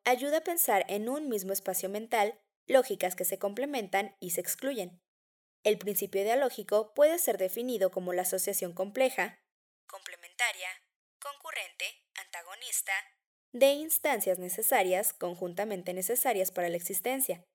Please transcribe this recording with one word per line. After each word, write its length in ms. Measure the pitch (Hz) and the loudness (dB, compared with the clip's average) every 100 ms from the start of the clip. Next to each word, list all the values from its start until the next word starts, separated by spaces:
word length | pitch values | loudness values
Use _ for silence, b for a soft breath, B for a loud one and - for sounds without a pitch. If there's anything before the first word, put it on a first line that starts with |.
| 240 | 2
ayuda 320 | 247 285 311 | 2 2 0
a 60 | |
pensar 420 | 330 339 - 202 - | 0 0 4 4 2
en 200 | 208 220 | -2 -2
un 180 | 285 294 | -4 -2
mismo 260 | 214 185 | -4 -2
espacio 360 | 190 - 180 190 | -4 -4 -4 -4
mental 500 | 208 226 226 208 - _ _ - | -6 -2 2 2 -2 _ _ 4
lógicas 480 | 254 254 196 185 180 | 6 6 0 -2 -2
que 100 | 180 | -4
se 140 | 196 | -2
complementan 760 | 202 208 285 277 190 196 202 - | -4 -2 -4 -4 -2 -2 -2 -6
y 120 | 180 | -6
se 100 | 185 | -4
excluyen. 600 | 180 - - 254 180 - _ _ _ _ _ _ | -4 -4 -4 -6 -8 -10 _ _ _ _ _ _
El 160 | 214 208 | 0 0
principio 440 | 190 196 196 196 | 0 -4 -2 0
dialógico 720 | 202 247 262 - 190 208 220 | 2 4 2 -2 0 0 2
puede 240 | - 302 339 | 4 4 6
ser 200 | - 196 | 0 0
definido 520 | 190 233 247 226 185 | 0 -2 -4 0 0
como 240 | 190 180 | 0 -2
la 100 | 180 | -2
asociación 500 | 180 190 208 196 180 | 0 -2 -2 -2 -4
compleja, 680 | 170 196 233 262 - 196 - _ _ _ _ - | -4 -4 0 0 2 -4 -4 _ _ _ _ -20
complementaria, 840 | 190 - - - - 240 185 180 185 _ _ _ - | -16 -16 -16 -12 -2 -2 -2 -8 -10 _ _ _ -16
concurrente, 840 | 285 285 320 269 185 - 190 - _ - | -14 -12 -10 -10 -10 -6 -8 -8 _ -18
antagonista, 760 | 196 175 170 208 247 208 - 196 - _ _ _ _ | -16 -16 -14 -14 -6 -4 -2 -2 -4 _ _ _ _
de 180 | 247 269 | 6 6
instancias 680 | 285 320 - 302 254 196 185 | 6 0 0 2 2 2 0
necesarias, 760 | 180 202 220 247 185 185 214 | -2 -2 2 4 4 2 0
conjuntamente 800 | - 175 175 180 175 214 190 185 | -2 -6 -4 -6 -4 -4 -4 -6
necesarias 580 | 180 185 - 269 208 185 | -4 -2 0 2 2 0
para 180 | - 175 | 0 -2
la 80 | 170 | -2
existencia 680 | 170 196 240 269 262 170 - | -4 -4 -2 -2 -2 -4 -10